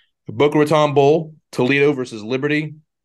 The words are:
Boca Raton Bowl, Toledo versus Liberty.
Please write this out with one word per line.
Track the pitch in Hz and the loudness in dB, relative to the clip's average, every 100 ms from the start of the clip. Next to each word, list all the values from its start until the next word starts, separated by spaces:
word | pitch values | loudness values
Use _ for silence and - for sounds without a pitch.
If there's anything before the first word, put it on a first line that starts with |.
| _ _ - | _ _ -10
Boca | 110 147 151 | 0 2 2
Raton | 147 156 147 | 2 2 2
Bowl, | 139 139 160 160 - _ | 4 2 2 -2 -16 _
Toledo | - 123 139 143 | -4 0 2 2
versus | 135 123 113 | 0 -6 -10
Liberty. | 107 131 143 151 156 151 _ _ | -8 -6 -2 -4 -6 -12 _ _